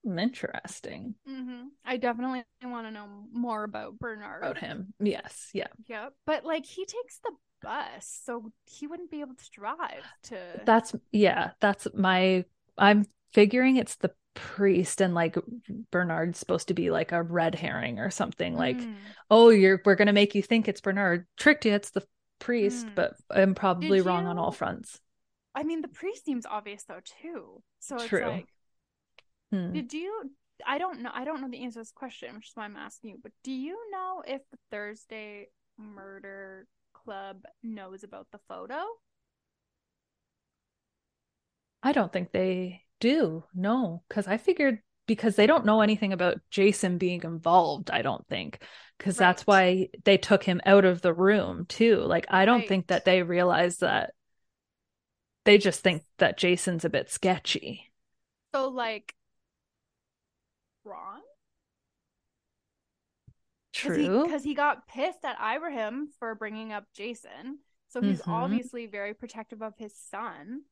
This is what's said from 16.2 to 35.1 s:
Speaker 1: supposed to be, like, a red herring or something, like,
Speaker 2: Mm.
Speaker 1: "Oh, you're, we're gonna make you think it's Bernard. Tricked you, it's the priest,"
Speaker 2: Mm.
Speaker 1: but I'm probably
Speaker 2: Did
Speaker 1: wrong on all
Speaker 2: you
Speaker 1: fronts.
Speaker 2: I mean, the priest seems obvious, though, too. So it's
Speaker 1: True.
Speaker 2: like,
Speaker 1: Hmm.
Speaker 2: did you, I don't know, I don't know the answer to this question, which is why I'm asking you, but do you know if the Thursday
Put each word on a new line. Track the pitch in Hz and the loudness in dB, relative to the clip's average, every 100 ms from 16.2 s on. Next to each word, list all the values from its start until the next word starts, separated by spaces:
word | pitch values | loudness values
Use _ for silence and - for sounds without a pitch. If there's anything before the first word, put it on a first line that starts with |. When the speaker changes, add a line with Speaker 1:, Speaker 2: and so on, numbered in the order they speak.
| 170 170 | -2 -4
Speaker 1:
supposed | - 165 - | -2 -2 -2
to | |
be, | 175 170 | -2 0
like, | 160 160 | 0 0
a | 175 | -2
red | 170 170 165 165 | -2 0 0 -2
herring | 175 - - 214 | -6 -6 -6 -6
or | 196 | -6
something, | - - - - - | -4 -8 -6 -6 -2
like, | - 254 | -2 -4
Speaker 2:
Mm. | 233 202 202 - - | -8 -12 -18 -20 6
Speaker 1:
"Oh, | 220 233 | 10 12
you're, | 220 190 190 - | 10 8 6 4
we're | 190 | 6
gonna | 208 | 6
make | 202 202 208 | 6 4 2
you | |
think | - 233 214 | 0 0 0
it's | 196 | -4
Bernard. | 202 196 196 175 - - | -4 0 0 0 -4 2
Tricked | 294 294 226 | 4 4 2
you, | |
it's | 208 208 | 0 -2
the | - - _ _ _ | -8 -8 _ _ _
priest," | - 240 202 240 226 | -4 0 0 -2 -8
Speaker 2:
Mm. | 202 | -4
Speaker 1:
but | 170 - _ | -4 -6 _
I'm | - 196 185 | 2 4 4
probably | 196 175 202 196 | 0 0 2 2
Speaker 2:
Did | 185 | 4
Speaker 1:
wrong | 175 175 | 0 -2
on | 175 | -2
all | 165 | -4
Speaker 2:
you | - | -4
Speaker 1:
fronts. | - - - - _ _ _ _ _ 269 | -6 -6 -14 -20 _ _ _ _ _ -8
Speaker 2:
I | |
mean, | 302 330 | -4 -4
the | 330 | -8
priest | - 349 453 - | -10 -10 -10 -6
seems | 254 226 | -6 -6
obvious, | 214 208 202 | -10 -10 -16
though, | - 175 - - | -16 -18 -18 -20
too. | 320 320 - - _ _ | -16 -14 -16 -20 _ _
So | - 262 | -14 -10
it's | 233 | -4
Speaker 1:
True. | 196 - | -2 -2
Speaker 2:
like, | 180 - _ _ _ _ _ _ _ _ _ _ | -6 -10 _ _ _ _ _ _ _ _ _ _
Speaker 1:
Hmm. | 196 175 | -6 -4
Speaker 2:
did | 226 247 | -6 -8
you, | 302 359 440 277 _ _ _ - | -10 -8 -10 -12 _ _ _ -6
I | 285 | -4
don't | 370 330 | -4 -6
know, | 233 | -10
I | - | -8
don't | 269 311 | -8 -8
know | 262 | -10
the | 262 | -10
answer | 247 226 | -12 -14
to | |
this | 220 | -18
question, | _ 262 - - 214 | _ -16 -16 -18 -18
which | - | -20
is | - | -16
why | 208 | -16
I'm | 208 | -14
asking | - - 226 | -16 -16 -20
you, | 190 | -20
but | - _ | -20 _
do | 254 | -12
you | 262 277 403 453 | -10 -10 -12 -12
know | 392 370 370 - | -10 -8 -10 -10
if | 269 _ | -12 _
the | 254 _ | -20 _
Thursday | 208 208 214 _ | -12 -12 -16 _